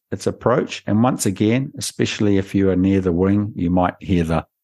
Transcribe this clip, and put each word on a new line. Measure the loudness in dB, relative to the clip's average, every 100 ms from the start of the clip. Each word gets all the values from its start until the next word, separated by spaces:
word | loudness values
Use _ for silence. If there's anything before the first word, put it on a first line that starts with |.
| _
its | -6 -6
approach, | -2 0 2 -2 -8 -2
and | 2
once | 2 0 -4
again, | 0 0 0 -2 -8
especially | -12 -4 -4 0 2 2
if | 0 0
you | 2
are | 2
near | 2 2
the | 0
wing, | 0 2 2 -2
you | -4 -2
might | 0 0 -2
hear | -2 0
the | 0 -2 -4 _